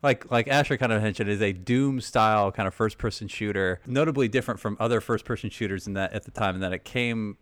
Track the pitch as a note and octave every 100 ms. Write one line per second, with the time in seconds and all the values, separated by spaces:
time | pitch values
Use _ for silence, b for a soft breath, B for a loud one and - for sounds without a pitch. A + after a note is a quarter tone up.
0 | C#3+ C3 - A#2+ A2+ C#3 C#3+ C3 B2 A2
1 | G#2+ G2 G2+ G#2 G#2 F#2 F#2 B2 C#3 C3+
2 | - B2 A2 G#2+ G2 F#2+ G2 - A2 -
3 | A2+ - G#2 - G#2+ G2+ F#2 F2+ - B2+
4 | D#3+ C#3 B2 B2 A#2+ G#2+ A2+ G#2 A2+ A2+
5 | - A2 - A#2 G#2+ - G#2+ F#2+ G2+ G2
6 | F#2+ - - - G2+ F#2 F#2+ F2+ - B2+
7 | A#2+ A2+ G#2+ G2